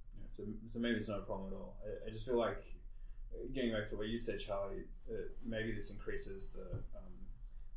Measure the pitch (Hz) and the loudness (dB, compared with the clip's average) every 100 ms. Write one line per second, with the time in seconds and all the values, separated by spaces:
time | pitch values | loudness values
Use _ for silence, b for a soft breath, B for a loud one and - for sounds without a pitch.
0 | - 104 95 - 104 107 - 117 120 110 | -8 -6 -6 -4 -4 -4 -4 2 4 4
1 | 107 98 95 98 95 98 - - 104 - | 4 0 0 0 0 -2 -4 -4 -4 -2
2 | - 110 113 120 107 - - - - b | -2 -2 4 6 6 4 -2 -6 -6 b
3 | b b - 113 120 131 120 107 104 101 | b b -4 -4 0 4 6 6 4 0
4 | 107 117 113 98 107 98 98 101 - - | 2 2 2 0 2 2 2 -2 -4 -6
5 | 120 110 - - 117 110 113 104 - - | -2 -2 0 -2 0 2 2 0 -2 -2
6 | - 101 - 95 - - 90 - - 104 | 0 0 0 -2 -4 -4 -2 -2 0 -2
7 | 92 92 - - B B B | -4 -6 -6 -6 B B B